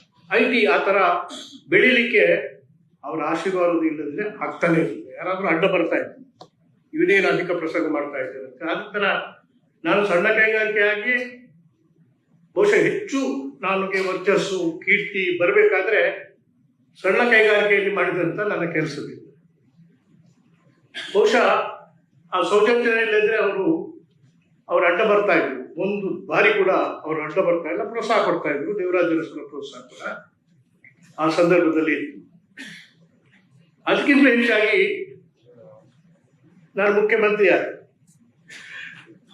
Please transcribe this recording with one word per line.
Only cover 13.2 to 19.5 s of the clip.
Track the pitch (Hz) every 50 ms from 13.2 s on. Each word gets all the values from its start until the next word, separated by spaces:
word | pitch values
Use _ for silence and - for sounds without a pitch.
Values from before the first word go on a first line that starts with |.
| 262 262 - 269 - - - -
ನನಗೆ | 190 190 196 196 190 190 196 190 185 185
ವರ್ಚಸ್ಸು, | 180 - - 208 185 170 170 - 190 180 170 165 160 - -
ಕೀರ್ತಿ | 190 202 202 - - - 190 185 180 180 175
ಬರ್ಬೇಕಾದ್ರೆ | 175 - 202 214 214 208 196 185 190 220 214 185 175 190 196 - - - _ _ _ _ _ _ _ _ _ _ _ _ _ -
ಸಣ್ಣ | - 185 202 233
ಕೈಗಾರಿಕೆಯಲ್ಲಿ | 240 240 233 214 214 208 208 208 208 202 202 196 190 196 -
ಮಾಡಿದಂತ | 175 180 175 - 180 165 165 - 208
ನನ್ನ | 208 202 180 165 170 -
ಕೆಲಸದಿಂದ. | 156 160 151 - - 135 113 - - - - - - _ _ _